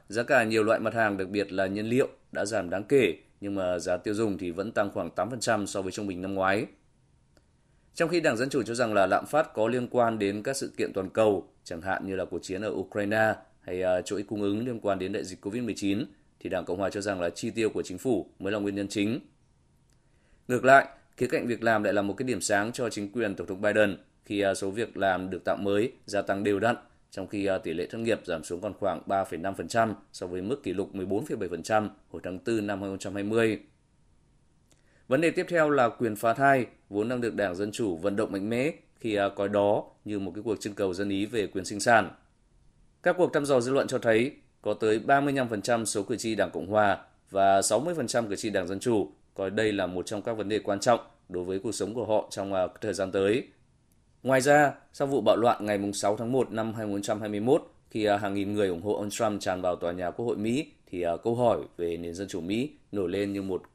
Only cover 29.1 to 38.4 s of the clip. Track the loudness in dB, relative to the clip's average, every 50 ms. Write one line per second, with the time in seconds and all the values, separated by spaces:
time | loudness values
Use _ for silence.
29.1 | 0 0 0 -2 -6 -6 -6 -6 -4 -6 -8 -2 2 2 2 2 0 -6 -12 _
30.1 | -12 -10 -8 -6 -6 -6 -4 -4 -4 -4 -4 -6 -2 -2 -4 -4 -4 -8 -4 -2
31.1 | -2 -2 -2 -4 -6 -6 -6 -6 -6 -8 -4 0 0 0 0 0 -8 _ _ _
32.1 | -14 -10 -8 -8 -8 -6 -2 -2 0 0 0 -2 -4 -4 -4 -6 -6 -6 -8 -8
33.1 | -6 -6 -4 0 2 4 4 2 2 -2 -6 _ _ _ _ _ _ _ _ _
34.1 | _ _ _ _ _ _ _ _ _ _ _ _ _ _ _ _ _ _ _ 0
35.1 | 0 4 4 2 2 0 -4 0 2 2 4 4 6 4 4 4 2 0 -2 -2
36.1 | -2 0 0 0 2 4 6 6 6 6 2 -2 -8 _ _ -6 -2 -2 -2 0
37.1 | -2 -2 -2 -2 0 0 -2 -2 0 -2 -4 -4 -2 -2 -2 -2 -2 0 -2 -2
38.1 | 0 0 -2 -2 -2 -4